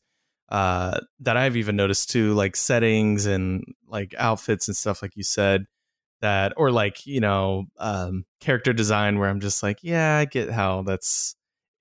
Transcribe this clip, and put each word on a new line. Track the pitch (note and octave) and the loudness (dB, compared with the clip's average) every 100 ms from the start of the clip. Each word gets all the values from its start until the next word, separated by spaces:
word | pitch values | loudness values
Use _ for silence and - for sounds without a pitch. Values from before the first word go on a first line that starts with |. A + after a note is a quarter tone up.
| _ _ _ _ - | _ _ _ _ -6
uh, | G2+ F#2+ F2+ F#2 - - - | 0 0 0 -2 -4 -6 -6
that | B2 A#2 | -2 0
I've | C3+ A#2+ | 2 0
even | G#2+ G2+ | 0 2
noticed | G2 G2 - | 2 2 0
too, | B2 G#2+ | 2 4
like | G#2 G2 - | 4 0 0
settings | - B2 A2+ A2 G#2+ G#2 G#2 | 0 2 4 4 2 2 0
and, | G2 F#2 F#2+ - - _ | 0 0 -2 -6 -16 _
like, | G#2 G2 - | -10 -8 -4
outfits | B2 A2 - G#2 - | -2 -2 -2 -2 -2
and | G2+ | -2
stuff, | G#2+ G2 | -2 -4
like | G2 - | -8 -8
you | |
said, | F#2+ - G2 G2 G2 _ _ _ _ _ | -4 0 2 2 0 _ _ _ _ _
that, | G#2+ G2 G2 - | -2 0 0 0
or, | D3 | 2
like, | A#2+ G#2 - - | 2 0 -4 -6
you | C3+ | 0
know, | G#2+ G2 F#2+ F#2+ F#2+ - | 2 2 2 -2 -6 -8
um, | G#2+ G2 F2+ F#2 F#2+ _ | -4 -4 -4 -6 -8 _
character | - B2+ C3 | -2 0 0
design, | A#2 G#2+ G#2+ G#2 G#2 | 0 2 2 2 2
where | G2 | 0
I'm | G2 | 0
just | G2+ - | -2 -2
like, | G3+ - | -2 -4
"Yeah, | E3+ E3+ D#3+ D3+ | -2 0 2 2
I | D3 | 0
get | C3 A2 | -2 -4
how | A2 G2 F#2+ | -2 0 -2
that's, | F#2+ F#2+ - - - - _ _ _ _ | -2 -4 -2 -4 -4 -10 _ _ _ _